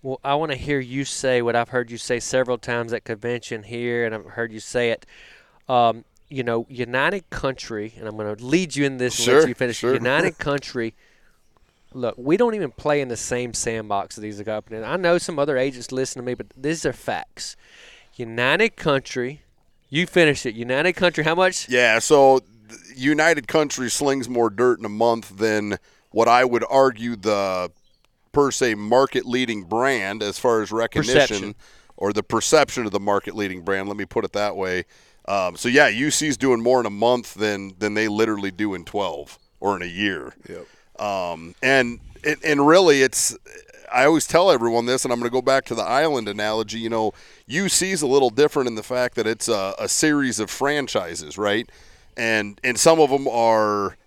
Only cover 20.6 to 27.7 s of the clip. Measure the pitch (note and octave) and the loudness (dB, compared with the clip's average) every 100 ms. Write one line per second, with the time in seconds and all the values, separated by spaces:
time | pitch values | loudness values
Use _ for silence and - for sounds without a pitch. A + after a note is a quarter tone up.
20.6 | A#2+ C3 E3+ E3+ F3+ E3 D#3 E3 F#3 F#3 | -4 0 0 2 0 0 0 2 2 0
21.6 | - B2 A#2+ A2+ - D3 C3+ C3 - A2+ | -2 2 4 4 6 8 8 6 2 _
22.6 | G#2+ A2 - C3 C3 D3+ D#3 D#3 B2+ D#3+ | -20 -20 -20 -4 0 2 2 2 0 0
23.6 | D3+ C3 B2 - C#3+ C3+ A#2+ B2 A2+ G2+ | 0 -2 -4 0 0 0 -2 0 0 2
24.6 | B2+ A#2+ A2 G#2 A#2 A#2 G#2+ G2 A2 G#2+ | 2 2 -2 0 2 2 -4 -2 0 0
25.6 | G#2 G2+ _ _ _ - A2+ A#2+ B2+ A#2 | -2 -6 _ _ _ 2 6 6 4 2
26.6 | A2 C3+ C3+ A2 A#2+ A#2 F#2+ G#2 G2 F#2 | 2 4 4 2 -8 -4 -2 0 0 -2
27.6 | F2+ | -6